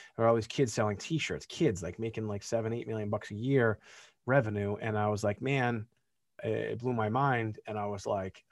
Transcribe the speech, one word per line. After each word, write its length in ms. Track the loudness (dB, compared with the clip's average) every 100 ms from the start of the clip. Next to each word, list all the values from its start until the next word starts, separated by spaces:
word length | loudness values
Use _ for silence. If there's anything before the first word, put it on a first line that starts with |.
| -12 2
there 80 |
were 40 | 4
all 60 |
these 120 | 4 2
kids 260 | 0 0
selling 240 | 2 0 0
t-shirts, 480 | -2 -2 -2 -4
kids, 380 | -8 0 2 2
like, 160 | -4 -4
making, 280 | -6 -4 -4
like, 160 | -4
seven, 300 | -2 -2 -2
eight 160 | -4 -4
million 220 | -4 -2
bucks 200 | -4 -4
a 40 |
year 460 | -6 2 4 4 2 -4 -20 -20 _
revenue. 520 | 2 4 4 2 0 -2
And 200 | -2 0
I 120 | 2
was 140 | 2
like, 200 | 0 0
"Man," 440 | 0 2 2 0 -4 _ _ _ _ -8
it 360 | -2 -2 -2 -4
blew 160 | -2
my 160 | 0 0
mind. 480 | 2 2 2 0 -4 -8
And 120 | -6
I 80 | -4
was 200 | -4 -4
like, 360 | -2 -4 -10 _